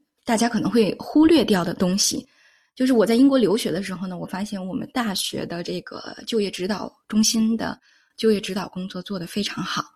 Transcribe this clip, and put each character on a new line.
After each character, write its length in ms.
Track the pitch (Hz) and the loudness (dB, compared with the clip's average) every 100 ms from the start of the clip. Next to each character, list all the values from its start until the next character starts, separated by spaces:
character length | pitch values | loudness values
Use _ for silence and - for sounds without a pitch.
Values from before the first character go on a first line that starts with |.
| _ _ - | _ _ -2
大 100 | 220 | 0
家 100 | 233 | 0
可 140 | 220 | 0
能 100 | - | 2
会 240 | 226 190 - | 2 2 0
忽 260 | - 294 | 0 4
略 180 | 320 320 | 6 6
掉 220 | 208 190 | 4 2
的 80 | 175 | 0
东 240 | - 185 196 | -2 0 0
西， 300 | - 165 - _ _ _ _ | -2 -2 -10 _ _ _ _
就 120 | - 254 | -2 2
是 60 | |
我 140 | 240 202 | 4 4
在 80 | |
英 140 | 233 269 | 6 6
国 100 | 269 | 6
留 180 | 196 214 | 4 2
学 140 | 196 | 0
的 120 | 165 | -4
时 120 | 190 | -6
候 120 | 180 190 | -8 -8
呢， 120 | 180 | -8
我 80 | 165 | -8
发 180 | 185 | -8
现 180 | 208 196 | -8 -8
我 120 | 185 | -8
们 120 | - - | -8 -6
大 220 | 254 226 | -4 -2
学 320 | 196 - - 156 | -4 -4 -6 -6
的 160 | 170 | -8
这 180 | 175 180 | -6 -8
个 320 | - - - - - | -10 -14 -14 -14 -4
就 120 | 226 | -2
业 120 | 196 | -2
指 180 | - 185 | -4 -4
导 260 | 185 - - - | -4 -8 -12 -2
中 160 | 214 | 2
心 320 | 220 226 220 226 | 2 2 0 0
的 240 | 80 - _ _ _ | -4 -8 _ _ _
就 160 | - 220 | 0 2
业 80 | 202 | 2
指 140 | 202 | -2
导 160 | 190 175 | -8 -8
工 180 | 185 185 | -8 -10
作 140 | 185 | -10
做 180 | - 196 | -10 -10
得 80 | 170 | -6
非 160 | 214 | -6
常 220 | 202 - | -6 -6
好。 180 | 190 - - | -6 -6 -8